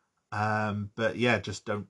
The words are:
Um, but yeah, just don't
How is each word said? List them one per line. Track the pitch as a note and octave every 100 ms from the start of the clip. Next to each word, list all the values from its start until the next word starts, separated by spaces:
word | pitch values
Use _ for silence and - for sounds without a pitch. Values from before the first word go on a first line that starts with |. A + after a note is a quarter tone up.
| _ _ _
Um, | G#2+ G#2+ G#2+ G#2+ G2+ G2+ -
but | A2+ F#2+
yeah, | A#2+ G#2+
just | G2+ F#2+
don't | - G#2 F#2+